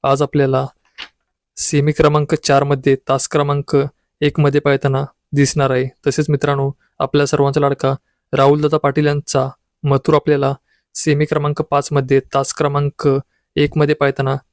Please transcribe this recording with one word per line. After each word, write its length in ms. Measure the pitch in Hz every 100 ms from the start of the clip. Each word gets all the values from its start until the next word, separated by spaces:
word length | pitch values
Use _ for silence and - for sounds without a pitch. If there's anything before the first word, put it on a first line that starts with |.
आज 180 | 135 139
आपल्याला 440 | 147 147 135 131 135 _ _ - - _ _ _ _ -
सेमी 360 | - 147 147
क्रमांक 420 | - 151 151 147
चार 300 | 156 - 139
मध्ये 320 | 139 135 135 135 -
तास 200 | 135 -
क्रमांक 480 | 151 143 143 - 143 135 _ _ _
एक 180 | 147 -
मध्ये 200 | 147 143
पाहताना 440 | 143 139 139 135 139 _ _
दिसणार 380 | 143 139 147 139
आहे. 160 | 127 131 _ 143
तसेच 220 | 135 151
मित्रांनो, 400 | 143 - 143 139 - _ _
आपल्या 280 | 135 147 143
सर्वांचा 340 | 143 139 143
लाडका 340 | 143 139 135 139 _ _ _
राहुलदादा 440 | 135 139 147 147 156
पाटील 300 | 143 139 147
यांचा 420 | 147 - 139 131 - _ _
मथुर 300 | 143 139 -
आपल्याला 380 | 151 151 143 135 139 _ _ _
सेमी 300 | - 160 147
क्रमांक 380 | 151 151 147 147
पाच 260 | 151 143 -
मध्ये 280 | 143 131 139 -
तास 180 | 139 139
क्रमांक 540 | - 143 143 143 - 143 139 - _ _ -
एक 220 | 147 151
मध्ये 160 | 147
पाहताना 400 | - 139 135 135 135 _